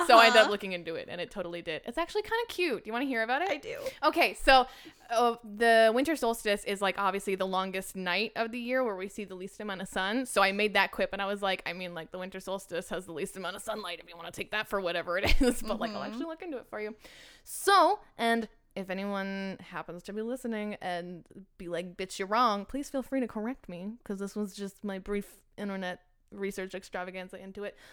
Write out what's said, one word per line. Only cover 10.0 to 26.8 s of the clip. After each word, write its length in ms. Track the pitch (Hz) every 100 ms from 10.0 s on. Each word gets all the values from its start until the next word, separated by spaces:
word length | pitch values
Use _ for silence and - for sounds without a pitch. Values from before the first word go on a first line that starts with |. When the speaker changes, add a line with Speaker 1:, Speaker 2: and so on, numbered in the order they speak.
| 190 233 254
Speaker 1:
So 140 | 202
I 100 | 196
made 220 | 196 208
that 180 | 196 180
quip 200 | - 190
and 80 | 196
I 60 | 196
was 160 | 208
like, 200 | 196 185 -
"I 60 |
mean, 220 | 175 185
like, 180 | 170 160
the 60 | 185
winter 200 | 185 190
solstice 500 | 185 190 - 170 185
has 160 | 185 185
the 60 |
least 240 | 160 185 190
amount 200 | 175 202
of 60 |
sunlight 360 | 226 214 190 170
if 80 | 175
you 80 | 170
wanna 140 | 165
take 200 | - -
that 160 | 214 220
for 120 | 202
whatever 380 | 175 175 165 175
it 60 |
<laughs> 160 | - -
is." 200 | 247 240
But, 180 | 220 208
like, 100 | -
I'll 60 | 208
Speaker 2:
Mm-hmm. 100 | -
Speaker 1:
actually 140 | 226 330
look 160 | 320
into 160 | 359 262
it 80 | -
for 120 | 214
you. 140 | 214 220 - - - -
So, 580 | - - - 392 320 415 - -
and 300 | 233 233 220 _ _ -
if 120 | 190
anyone 680 | 190 202 202 196 196 190 190 -
happens 320 | 170 165 170
to 80 | 190
be 100 | 208
listening 520 | 220 254 247 220 208 208
and 440 | 185 175 180 175 - 196 190 -
be 100 | 175
like, 280 | 170 180 175
"Bitch, 220 | 190 -
you're 80 | 190
wrong," 380 | 220 247 202 196
please 220 | 269 285
feel 120 | 269
free 180 | - 269
to 60 | 233
correct 400 | 220 214 269 -
me, 260 | 175 190 233
'cause 140 | - 190
this 180 | 196 208
was 180 | 208
just 300 | 202 196 -
my 140 | 208 190
brief 400 | 190 202 202 - _ -
internet 460 | 208 196 180 175 _ _ _
research 440 | 202 196 196 190
extravaganza 680 | 190